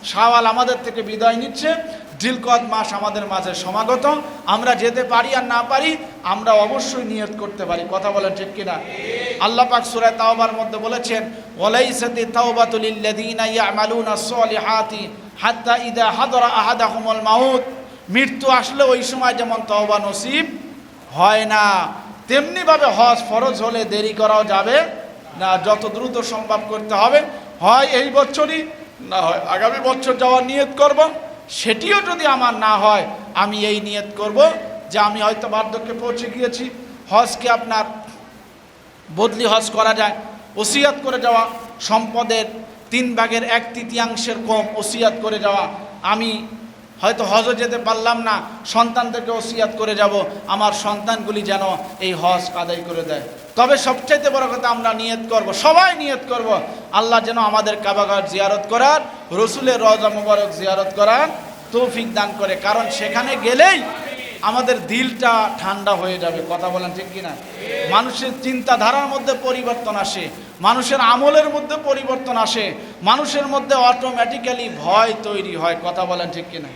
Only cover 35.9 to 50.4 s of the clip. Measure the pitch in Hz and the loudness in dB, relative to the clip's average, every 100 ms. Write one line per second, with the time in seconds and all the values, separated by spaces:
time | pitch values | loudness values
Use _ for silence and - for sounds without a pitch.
35.9 | 233 240 233 233 240 240 240 247 - - | -6 -6 -6 -8 -4 -4 -4 -10 -12 -18
36.9 | - - 208 240 - 240 233 226 220 208 | -20 2 2 2 -2 0 0 0 -2 -2
37.9 | - - - - - - - - - - | -8 -16 -20 -20 -20 -20 -20 -20 -20 -20
38.9 | - - 160 226 220 226 220 220 208 220 | -20 -12 -2 -2 0 2 2 0 2 2
39.9 | 220 214 - - - - - 214 269 285 | 2 0 -2 -12 -16 -14 -6 -2 2 2
40.9 | 285 262 247 240 233 233 - - - - | 2 -4 0 4 4 2 -6 -14 -12 0
41.9 | 220 226 233 220 226 220 - - - - | 0 0 -4 0 -2 -2 -10 -16 -20 -4
42.9 | 240 247 226 226 233 240 233 233 240 233 | -2 0 0 0 0 0 -2 -2 -12 -6
43.9 | 233 226 226 240 226 226 214 214 214 202 | -4 -4 -4 -6 -6 0 0 0 -6 -6
44.9 | 233 226 220 220 214 208 202 190 202 - | 0 0 2 -4 0 0 0 -2 -8 -14
45.9 | - 185 220 226 220 - - - - - | -6 -2 0 0 -4 -10 -16 -18 -20 -20
46.9 | - 202 226 196 208 233 226 240 240 220 | -2 -2 0 2 2 2 0 -2 -2 -2
47.9 | 220 226 233 226 202 - - - 220 233 | 0 0 0 0 -2 -4 -14 -2 2 2
48.9 | 233 233 233 226 226 226 226 214 220 214 | 0 -2 -4 -4 -6 -4 -2 -2 0 -2
49.9 | 214 202 202 - - | 2 2 2 -2 -8